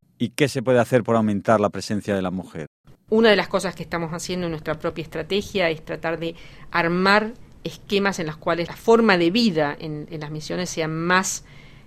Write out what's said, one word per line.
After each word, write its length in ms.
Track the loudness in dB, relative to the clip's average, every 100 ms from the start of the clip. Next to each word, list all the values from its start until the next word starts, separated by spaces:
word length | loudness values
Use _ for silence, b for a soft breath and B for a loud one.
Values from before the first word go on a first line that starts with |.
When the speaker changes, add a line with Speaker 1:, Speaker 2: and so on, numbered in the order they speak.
| _ -6
Speaker 1:
¿Y 100 | -4
qué 180 | 0 -2
se 140 | 0
puede 180 | 2 2
hacer 240 | 4 2
por 120 | 2 2
aumentar 440 | 2 0 2 4
la 100 | 2
presencia 440 | -2 -6 -4 -2
de 80 | -2
la 80 | -2
mujer? 380 | -6 -8 -12 -14 _ -20 -20 _
Speaker 2:
Una 200 | 4 6
de 80 | 4
las 100 | 2
cosas 280 | -2 -4 -8
que 60 |
estamos 300 | -8 -6 -6
haciendo 320 | -6 -6 -4 -4
en 60 |
nuestra 260 | -6 -6 -4
propia 240 | -4 -6
estrategia 680 | -8 -8 -4 -4 -2 0 0
es 140 | -2
tratar 360 | -8 -6 -4 -4
de 160 | -6 -10 B B B
armar 640 | 0 2 2 4 4 2 -6 -18 -12
esquemas 560 | -12 -12 -4 0 0 -2
en 80 | -6
los 100 | -4
cuales 300 | -2 -2 -2
la 80 | -2
forma 420 | 4 6 6 6
de 140 | 4
vida 440 | 4 2 2 0 -2
en, 280 | -8 -8 -10
en 80 | -10
las 100 | -8
misiones 400 | -8 -6 -6 -4
sea 200 | -4 -4
más 540 | -2 0 2 0 -6 B B B B